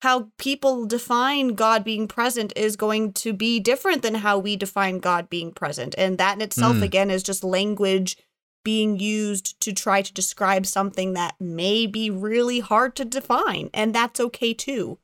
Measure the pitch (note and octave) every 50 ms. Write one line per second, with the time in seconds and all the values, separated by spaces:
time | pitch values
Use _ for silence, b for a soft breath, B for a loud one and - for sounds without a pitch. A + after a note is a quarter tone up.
0 | - B3+ B3+ B3+ G#3+ A3 _ - - C4+ C#4 C#4 - C4+ C4 A#3+ A3+ G#3 A#3 A#3+
1 | - - A#3+ A#3+ B3+ C4+ C#4+ C#4+ C4+ B3 G#3+ G3+ A3 A3 A3+ A3 G3+ A3+ A3 G#3+
2 | A3 G#3 - A#3 A#3 B3 A#3 A#3 G#3+ G3+ - - G#3+ G#3+ G#3 - G#3+ G#3+ G#3+ G#3+
3 | A3 G#3 G3 - - A3+ G#3 F#3+ A3 A#3 A#3 A#3 G3 A3+ C4 - - G4 E4 C4
4 | - A3 A3 A3 G3+ G#3 G3+ G3 F#3+ G#3 G#3 F#3+ G3 F#3+ - G3+ G3 F#3 F#3 F3+
5 | - F3+ F3+ F3 E3+ - E3+ F3 E3 E3 - - F3 C#3+ D3 - B2 - - -
6 | F#3+ F#3 F#3 F3+ F#3 G3 G3 G#3 A3 G#3 - A#3 A#3+ B3 A#3+ G#3+ G3+ F#3+ F3+ F#3+
7 | G3 G3+ F#3 F#3 F#3 G3 F#3+ - - F#3 F#3 F#3 G3+ G#3 G#3 G3 G3+ F#3+ F#3+ F#3+
8 | F#3 F3+ - b b b b _ _ _ _ _ _ A3 A3 A3 G#3+ G#3+ G#3 F#3
9 | G3+ G#3+ G#3+ G#3+ G#3+ G#3 G#3 F#3+ - - - - - A3 F#3+ - - A3 G3 G3
10 | G3 - - F#3+ F3+ - - - G#3 F#3+ G3 F#3+ F#3+ - - G3 G3 G3 F#3+ F#3+
11 | F#3 F#3+ F#3 F3 F3 E3+ - - F#3 F3 E3 E3 F3 G3 G#3 A3+ A3+ G#3 G#3 A3
12 | A3 G#3+ G3 F#3 G3+ G#3+ A3 A#3+ A#3+ A#3+ B3 A#3+ G3+ - G#3+ A3 B3 C4 - -
13 | C4 A3+ B3+ C4+ - - A#3+ D4+ G#4 A4 F3+ - - - - G#3+ G#3+ A3+ A3 A#3
14 | A#3 A#3 - - A#3+ A#3+ - - A#3 A#3 A3+ - - C#4 C#4 A3+ E3 A2+ C#3+ -